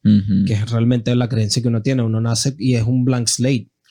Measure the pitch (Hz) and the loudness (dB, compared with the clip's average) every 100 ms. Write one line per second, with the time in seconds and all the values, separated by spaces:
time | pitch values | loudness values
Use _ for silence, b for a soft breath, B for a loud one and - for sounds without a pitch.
0 | 104 104 101 - 196 104 107 117 117 123 | 2 2 4 0 2 0 -2 0 2 0
1 | 117 123 120 117 104 120 120 117 120 131 | 0 0 0 -2 -2 -2 0 -2 0 0
2 | 113 110 117 117 139 135 131 120 110 127 | 0 -2 -2 -2 -2 -2 0 0 2 0
3 | 127 123 113 - 127 131 - _ b | 0 0 -2 -2 0 -2 -4 _ b